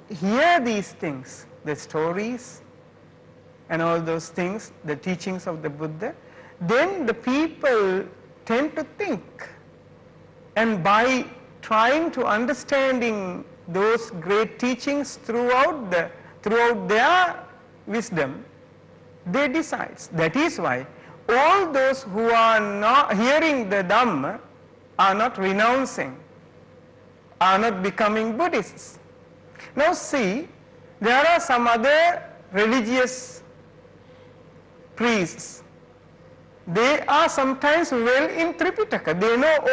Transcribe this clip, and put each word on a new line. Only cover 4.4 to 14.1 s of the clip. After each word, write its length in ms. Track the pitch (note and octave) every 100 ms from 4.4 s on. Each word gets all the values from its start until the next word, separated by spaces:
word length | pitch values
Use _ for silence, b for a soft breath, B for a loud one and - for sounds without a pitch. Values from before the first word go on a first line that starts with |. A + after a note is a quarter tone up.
| F3+ G#3+ - -
the 120 | D3 C#3+
teachings 520 | F#3 F3+ G3+ F#3 F#3
of 160 | D#3+
the 60 | D#3
Buddha, 440 | C#3+ D#3 D#3 A3+ E4 B B B B
then 460 | E3+ A#3+ F4 G4 A#3
the 80 |
people 920 | A3+ B3 C4+ D#4+ - C#4+ A3+ G3 F#3 - - - - -
tend 300 | A#3 D4+ D#4+
to 80 | - -
think. 260 | G4+ G3+ - - - - - - - - - - - - - G#3
And 260 | A3+ G#3
by 420 | F3+ G#3+ B3 B3+ - - - -
trying 500 | - A3 A#3 D4+ E4
to 140 | B3+ -
understanding 1200 | G#3 B3 D4 - C#4 C4+ B3+ A#3 G#3+ F#3 F#3 - - -
those 440 | F3+ G#3 A3+ A3+